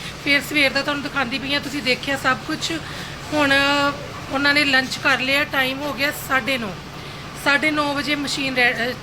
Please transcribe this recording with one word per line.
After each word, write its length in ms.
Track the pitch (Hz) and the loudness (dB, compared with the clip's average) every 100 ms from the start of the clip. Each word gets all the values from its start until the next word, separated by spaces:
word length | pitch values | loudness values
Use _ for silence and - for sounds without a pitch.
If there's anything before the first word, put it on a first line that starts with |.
| - - | -10 -6
ਫਿਰ 180 | 294 285 | 2 2
ਸਵੇਰ 320 | 269 302 269 | 2 2 2
ਦਾ 80 | 277 | 2
ਤੁਹਾਨੂੰ 220 | 277 285 | -2 -2
ਦਿਖਾਉਂਦੀ 360 | 277 277 247 269 | -4 -2 -2 -2
ਪਈ 140 | 269 | -2
ਹਾਂ, 80 | 285 | -2
ਤੁਸੀਂ 200 | 277 285 | -2 -4
ਦੇਖਿਆ 360 | 254 247 - 269 | 0 0 0 0
ਸਭ 200 | 277 262 - | 0 0 -2
ਕੁਛ। 240 | 311 - 330 - - - - - | -4 -4 -4 -6 -10 -10 -10 -2
ਹੁਣ 200 | 302 285 277 277 285 285 285 - - - | 2 4 4 4 4 2 0 -8 -12 -4
ਉਹਨਾਂ 220 | 277 285 | 0 4
ਨੇ 120 | 285 285 | 4 4
ਲੰਚ 320 | 262 262 - | 4 2 0
ਕਰ 220 | 294 254 | 2 2
ਲਿਆ, 240 | 254 277 | 2 2
ਟਾਈਮ 380 | 294 285 262 269 | 2 0 0 0
ਹੋ 120 | 294 | -4
ਗਿਆ 180 | 240 285 294 - | -2 -2 -2 -2
ਸਾਢੇ 300 | 262 240 262 | 0 0 -2
ਨੌ। 100 | 214 160 - - - - - - 294 | -2 -8 -10 -12 -12 -12 -12 -4 2
ਸਾਢੇ 260 | 277 311 | 4 4
ਨੌ 220 | 302 294 | 2 2
ਵਜੇ 220 | 285 277 285 | 0 0 -2
ਮਸ਼ੀਨ 400 | 285 311 269 254 | -2 -2 0 2
ਰੈ-, 340 | 240 233 240 | 2 2 -2
ਅਹ, 40 | 247 | -4